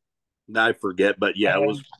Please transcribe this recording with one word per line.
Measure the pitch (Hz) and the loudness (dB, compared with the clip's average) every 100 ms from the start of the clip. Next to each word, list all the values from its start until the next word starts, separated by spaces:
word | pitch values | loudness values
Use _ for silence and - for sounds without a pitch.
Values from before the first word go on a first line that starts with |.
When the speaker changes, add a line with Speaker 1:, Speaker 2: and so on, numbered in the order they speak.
| _ _ _ _ - 113 | _ _ _ _ -8 0
Speaker 1:
I | 113 | 0
forget, | 113 101 92 98 101 | 0 -4 0 0 2
but | 101 90 | -2 0
yeah, | 107 95 | 0 0
it | 107 | 0
was | 139 | -4
Speaker 2:
And | - | -10